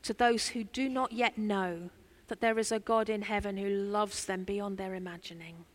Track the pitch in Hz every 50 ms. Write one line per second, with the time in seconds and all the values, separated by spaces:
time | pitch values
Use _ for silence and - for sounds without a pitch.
0 | - - 220 - 247 240 240 220 - - - 240 220 196 - - 262 269 262 262
1 | 262 - 233 220 240 226 - - 214 208 202 196 190 180 175 170 175 180 - -
2 | - - - - - - 233 - - 226 226 220 220 - 226 220 202 - 226 226
3 | 220 214 220 208 202 214 220 208 202 202 196 196 196 202 202 196 196 202 202 208
4 | 214 202 202 - - - 190 185 185 190 202 202 202 202 196 190 190 190 190 185
5 | 185 180 170 170 - - 170 165 165 165 165 165 170 _